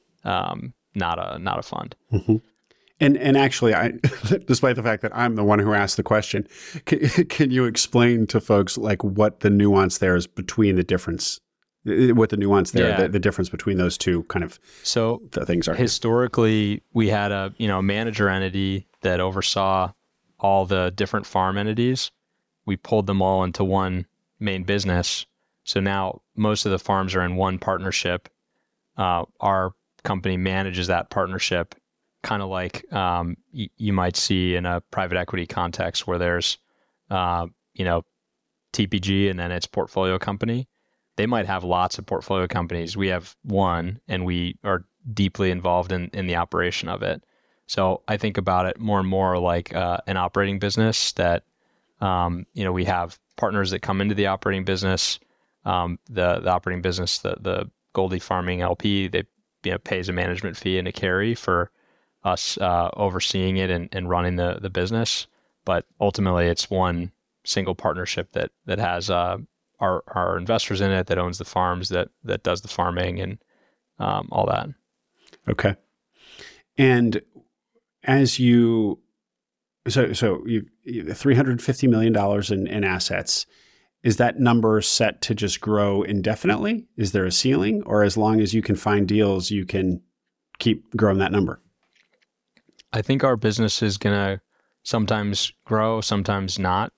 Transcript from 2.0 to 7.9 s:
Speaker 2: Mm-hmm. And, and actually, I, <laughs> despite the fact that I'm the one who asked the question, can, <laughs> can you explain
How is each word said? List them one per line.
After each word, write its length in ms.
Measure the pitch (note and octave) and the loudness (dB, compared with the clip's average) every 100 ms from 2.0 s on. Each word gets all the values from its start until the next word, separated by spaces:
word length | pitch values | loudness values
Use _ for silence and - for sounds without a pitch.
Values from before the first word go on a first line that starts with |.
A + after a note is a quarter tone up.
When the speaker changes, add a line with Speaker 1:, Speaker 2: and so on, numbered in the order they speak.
| _ | _
Speaker 2:
Mm-hmm. 240 | G2+ - A2 - _ _ _ _ - | -2 2 0 -2 _ _ _ _ 2
And, 160 | C#3+ C#3 | 4 4
and 200 | C3+ C#3 | 4 4
actually, 380 | C3+ - A#2+ | 4 4 4
I, 160 | F2 G#2+ | 4 2
<laughs> 560 | - - - G#2 F#3 - | 0 -2 0 0 0 2
despite 300 | B2+ C3+ A#2+ | 2 2 2
the 60 | |
fact 200 | A2+ G#2+ | 0 -2
that 120 | G#2+ | -2
I'm 200 | F#2+ A#2+ | 0 0
the 80 | A2 | 2
one 160 | G#2 G#2 | 4 6
who 140 | G#2 | 4
asked 220 | G#2 G2 - | 4 2 0
the 60 | |
question, 440 | - G#2+ - G2+ G2+ - - D3+ | 2 2 2 -2 -4 -10 -16 -12
can, 160 | - D3+ C3+ | 0 2 4
<laughs> 200 | - E3+ | 4 2
can 220 | - C#3+ | 2 2
you 140 | B2+ | 4
explain 600 | A#2+ G#2+ - | 2 0 2